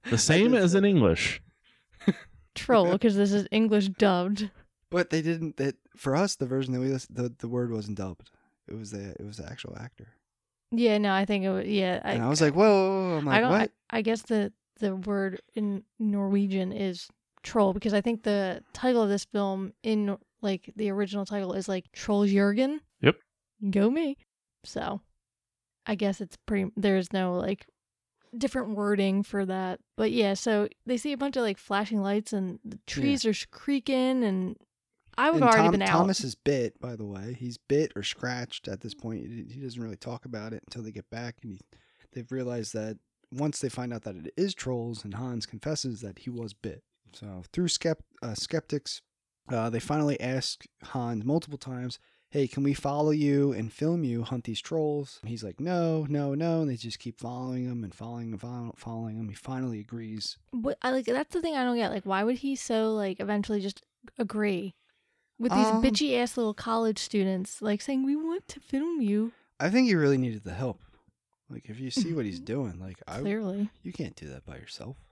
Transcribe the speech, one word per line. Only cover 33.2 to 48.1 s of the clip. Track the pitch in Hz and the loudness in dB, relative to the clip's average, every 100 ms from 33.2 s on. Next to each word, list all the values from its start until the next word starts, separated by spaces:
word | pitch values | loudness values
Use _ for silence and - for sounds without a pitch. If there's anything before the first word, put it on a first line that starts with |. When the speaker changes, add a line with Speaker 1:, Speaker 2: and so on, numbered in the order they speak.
| 226 | 2
Speaker 3:
are | |
sh-, | 202 - | -2 -6
creaking, | - - 277 254 262 254 262 | -10 -2 -2 0 0 2 2
and | 226 190 185 - _ _ _ _ _ - | 0 0 -4 -8 _ _ _ _ _ 0
I | 277 | 2
would | 330 | 6
Speaker 2:
And | |
Speaker 3:
have | 254 | 8
already | 220 170 | 8 6
Speaker 2:
Tom-, | |
Speaker 3:
been | 196 | 4
out. | 190 | 4
Speaker 2:
Thomas | 185 185 190 | 4 4 2
is | 131 | -4
bit, | - - 139 117 - | -2 0 2 0 -4
by | 123 113 | -12 -8
the | 104 | -10
way. | 98 104 123 | -10 -10 -10
He's | 123 117 | -10 -12
bit | _ 143 156 - | _ 2 2 -2
or | |
scratched | 101 - 123 123 120 - - | -8 -6 -6 -6 -8 -10 -10
at | 95 | -10
this | 110 | -12
point. | - 117 110 62 | -12 -10 -8 -10
He, | 117 - | -12 -12
he | 127 | -12
doesn't | 135 120 | -12 -10
really | 113 101 | -10 -10
talk | - 117 131 | -12 -12 -10
about | 113 110 | -10 -10
it | 113 - | -12 -12
until | 120 | -14
they | 110 | -12
get | 107 - | -12 -12
back, | 117 120 - | -10 -10 -12
and | 120 | -14
he, | 95 - _ _ _ _ | -14 -18 _ _ _ _
they've | 131 117 | -14 -8
realized | 131 123 120 107 | -6 -4 -6 -6
that | 110 110 110 _ _ _ | -6 -6 -8 _ _ _
once | 127 151 - | -4 -4 -2
they | 135 | -6
find | 120 123 | -6 -8
out | 117 | -8
that | 107 92 | -10 -10
it | 80 - | -10 -2
is | 196 | -2
trolls, | - 127 123 117 113 | -2 -4 -4 -4 -8
and | 104 | -10
Hans | 98 127 120 - | -8 -6 -6 -8
confesses | 107 147 156 135 110 | -8 -6 -4 -6 -8
that | 110 92 | -12 -12
he | - | -10
was | 120 113 | -10 -10
bit. | 98 107 - _ _ _ | -10 -12 -12 _ _ _
So | - 107 92 90 | -18 -14 -14 -8
through | - 175 | -2 0
skept-, | - 170 160 - | 0 0 -2 -8